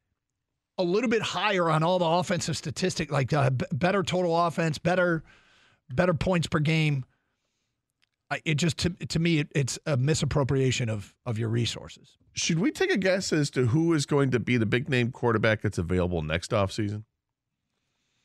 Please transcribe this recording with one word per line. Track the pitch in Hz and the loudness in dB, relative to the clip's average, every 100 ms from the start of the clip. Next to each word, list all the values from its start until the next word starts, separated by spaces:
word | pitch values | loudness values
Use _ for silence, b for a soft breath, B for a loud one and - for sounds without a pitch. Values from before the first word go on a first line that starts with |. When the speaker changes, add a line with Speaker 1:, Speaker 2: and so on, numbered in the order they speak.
| _ _ _ _ _ _ _ - | _ _ _ _ _ _ _ -4
Speaker 1:
a | |
little | 175 202 247 | 0 0 2
bit | 226 | 0
higher | - 180 208 190 165 | 0 -2 0 2 2
on | 156 | 2
all | 165 185 | 2 2
the | |
offensive | 165 175 - 180 - - | 2 2 0 -2 -4 -6
statistic, | 151 - 185 - 156 | -8 -4 -4 -2 -2
like, | 143 131 | -2 0
uh, | 151 135 | 2 2
b-, | 127 - | 0 -2
better | 117 175 202 | -2 0 0
total | 165 180 175 165 | 0 0 0 2
offense, | 170 160 165 - | 0 0 -2 -2
better, | 170 180 175 160 b b b b b b - | 0 2 2 0 b b b b b b -6
better | 131 180 | 0 2
points | 165 180 180 - | 2 2 0 0
per | 160 | 0
game, | 151 160 156 139 - _ _ _ _ _ _ _ _ _ _ _ - | 2 2 2 0 -6 _ _ _ _ _ _ _ _ _ _ _ -10
I, | 139 | -6
it | 165 147 | -2 0
just, | 170 - | 0 0
to, | 175 | -2
to | 185 151 160 | -4 -4 0
me, | 170 156 | 2 2
it, | - | 0
it's | 147 127 - - | -2 -2 -4 -2
a | 131 | 0
misappropriation | 139 156 139 151 135 139 131 - 117 | 2 0 0 0 0 2 2 0 -2
of, | 107 - _ | -4 -8 _
of | 123 110 | -6 -4
your | 113 | -2
resources. | 117 117 - - - - _ _ | 0 -2 -4 -12 -20 -20 _ _
Speaker 2:
Should | - - 165 | -4 0 0
we | 262 | 0
take | - 370 | 0 0
a | 240 | 2
guess | 185 190 - | 2 0 0
as | 165 143 | 0 0
to | 139 123 | 0 2
who | 156 165 | 2 2
is | 160 | 0
going | - 143 135 | 2 2 2
to | 120 | 0
be | 101 123 | 0 0
the | 104 | 2
big-name | 120 123 127 120 | 0 0 0 0
quarterback | - 120 107 113 107 | 0 0 2 2 2
that's | 107 - | -2 -2
available | 85 90 87 87 | 0 0 0 -2
next | 78 85 - | -2 -4 -2
offseason? | 113 95 - 104 107 - _ _ _ _ _ _ _ _ _ _ _ | -2 0 -2 -6 -6 -12 _ _ _ _ _ _ _ _ _ _ _